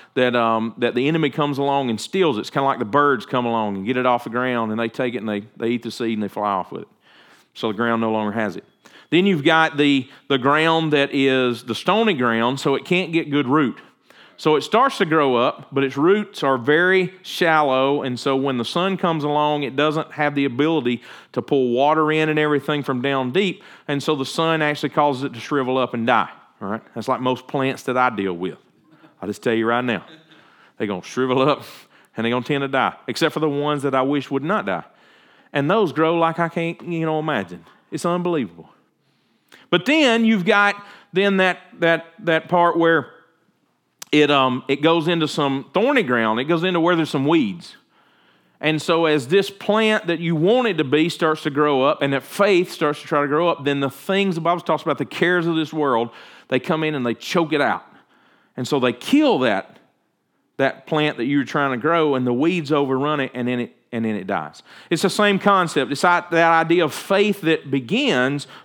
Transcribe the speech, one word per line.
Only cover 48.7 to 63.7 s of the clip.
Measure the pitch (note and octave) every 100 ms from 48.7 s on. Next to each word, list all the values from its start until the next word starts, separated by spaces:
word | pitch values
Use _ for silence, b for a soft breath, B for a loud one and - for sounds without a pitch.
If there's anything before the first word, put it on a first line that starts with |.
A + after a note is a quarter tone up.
| D#3
so | - E3 D#3+
as | D3+ B2
this | G3 F#3+
plant | - - G#3+ A3 G#3+ E3+
that | E3
you | E3+ D#3+
want | F3+ B3 A#3
it | D#3+
to |
be | C3+ D3+ E3
starts | - D#3+ D#3
to | D#3
grow | C#3+ D3 C3+
up, | C#3 D3
and | C#3
that | C3+
faith | - - G3+ F3+ F3+
starts | - D3+ D3
to | -
try | D3
to | C#3+
grow | D3+ F3
up, | D3+
then | C#3+ C#3
the | C#3
things | - - G3 G3
the | E3
Bible | E3 F3
talks | - D3+
about, | E3 C#3+
the | C3+
cares | - E3+ F3+ E3
of | D#3+
this | D#3
world, | D#3+ C#3+ A#2 A#2 B B B B
they | C3
come | - D#3+
in | D#3
and | C#3+
they | A#2+
choke | A#2 - F3+ D#3
it | D3
out. | B2 F2+ - b b b b b b b
And | A#2+
so | C#3+
they | B2
kill | - - C#4+ D4 D#3+
that, | B2 F#2+ - - _ _ _ _ _ _ _ -
that | C3+ - -
plant | D#3 D3+ B2
that |
you're | A#2+ C#3+
trying | B2 D3+ C#3
to | B2
grow, | D3+ E3+ D3+
and | C3 B2
the |
weeds | B2 E3 F3+ C#3+
overrun | D3 C3+ C3 D3 D3+
it, | C3
and | B2+ B2
then | B2
it, | A#2